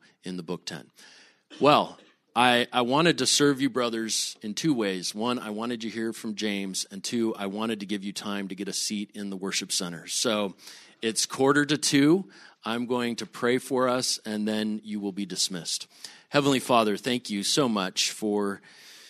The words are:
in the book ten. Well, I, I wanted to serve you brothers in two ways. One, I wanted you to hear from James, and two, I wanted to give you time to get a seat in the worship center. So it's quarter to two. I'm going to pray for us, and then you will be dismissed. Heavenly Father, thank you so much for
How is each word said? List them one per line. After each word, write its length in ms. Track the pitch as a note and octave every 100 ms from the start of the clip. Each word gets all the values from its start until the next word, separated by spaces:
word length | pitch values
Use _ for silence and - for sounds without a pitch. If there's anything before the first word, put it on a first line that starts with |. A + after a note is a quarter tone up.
| _ _
in 140 | G2 F#2
the 60 |
book 200 | E2 F2
ten. 260 | - D#2+ - - - - - _ _ -
Well, 400 | C#3 C3+ F#2+ - - _ _
I, 340 | A2+ B2 A#2+ A#2+
I 120 | C3
wanted 340 | A#2+ C#3 E3+ C3
to 80 | B2+
serve 340 | - D3 C3+
you 100 | C#3
brothers 680 | A#2 A#2+ A2+ A2+ - - -
in 120 | G#2+
two 200 | G2 D#3+
ways. 400 | B2+ G#2 F#2 F2
One, 240 | G#2 A#2+ B2
I 120 | G#2+
wanted 340 | G#2 A#2 A#2+
you 60 | A2
to 60 | A2
hear 160 | A2+
from 220 | G#2+ A2+ G2+
James, 500 | G#2+ G2+ G2 F#2 -
and 140 | G2+
two, 320 | - A#2+ A2+ G#2+
I 120 | G2+
wanted 340 | G2+ A2 G#2+
to 40 | G2+
give 200 | G2+ G2
you 80 |
time 340 | F#2 G#2+ G2+ G2
to 80 | F#2
get 140 | G2
a 40 |
seat 380 | - - G#2 G#2
in 160 | G#2+ G2+
the 60 | F#2+
worship 380 | F#2+ - F#2+
center. 340 | - F2+ E2 D#2+
So 480 | - B2+ G#2+ G2+ - - - - _
it's 240 | A2+ A2 -
quarter 400 | - C3+ C#3+ D3
to 120 | D3
two. 520 | - C#3+ C#3+ F#3 F#3 - - - A2
I'm 200 | A#2 A#2+
going 320 | B2 A#2+ A2+
to 80 | G#2+
pray 320 | - B2 B2+
for 320 | - B2+ B2+
us, 320 | B2+ B2 - A2
and 220 | G#2+ G#2+
then 320 | G#2+ G#2+ G#2+ G#2+
you 160 | G#2
will 100 | G2+
be 140 | F#2 F#2+
dismissed. 600 | F2 - F#2 E2 - - - - - _
Heavenly 300 | C#3+ C#3+ C3
Father, 360 | - B2 G#2+ G2
thank 340 | C3 B2 -
you 140 | G2+
so 240 | G2 - C3
much 440 | G#2+ F#2 - -
for 500 | - G#2+ G#2 G2+ G2 - - - -